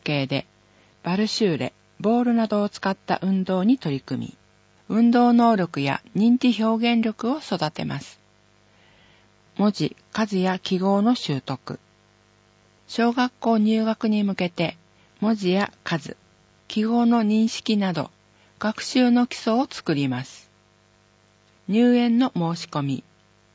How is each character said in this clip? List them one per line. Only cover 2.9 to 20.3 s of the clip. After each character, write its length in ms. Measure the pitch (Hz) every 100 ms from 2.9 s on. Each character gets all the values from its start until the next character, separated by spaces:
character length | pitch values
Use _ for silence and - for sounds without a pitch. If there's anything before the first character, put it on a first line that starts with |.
| 196
た 240 | - 214
運 220 | 190 190
動 200 | 185 185
に 140 | 196 269
取 200 | 160 135
り 40 |
組 260 | - 123 117
み、 100 | - _ _ _ _ -
運 220 | 214 233
動 220 | 240 240
能 220 | 240 233 214
力 260 | 170 -
や 200 | 139 - - 180
認 240 | 226 247
知 240 | 254 214
表 300 | 220 226 240
現 100 | 233
力 280 | 226 - 226
を 60 | 302
育 320 | - 170 156
て 160 | - 143
ま 140 | 139
す。 260 | - - _ _ _ _ _ _ _ _ _ _ _ _ _ -
文 140 | 208
字、 240 | - 151 - _
数 260 | - 220 190
や 220 | 185 185
記 200 | - 185
号 220 | 190 202
の 140 | 220 247
習 240 | - 135
得。 400 | - 135 - - _ _ _ _ _ _ _ _ _ _ -
小 260 | - 233
学 180 | 240 247 -
校 180 | 233 226
入 280 | 214 220 220
学 240 | 220 220
に 140 | 208
向 120 | 202 190
け 140 | 180
て、 280 | - 165 - _ _ _ _
文 140 | 208 220
字 160 | 185
や 200 | 185 202 - -
数、 320 | 165 139 - _ _ _ _ -
記 160 | 220
号 220 | 220 233 233
の 180 | 233
認 240 | 208 214 226
識 300 | - - 208
な 160 | 190
ど、 180 | 160 135 _ _ _ _ -
学 220 | 214 -
習 300 | - 254 247
の 160 | 240 240
基 80 | -
礎 180 | -
を 140 | 226 269
作 260 | - - 143
り 140 | 139
ま 160 | 127
す。 240 | 127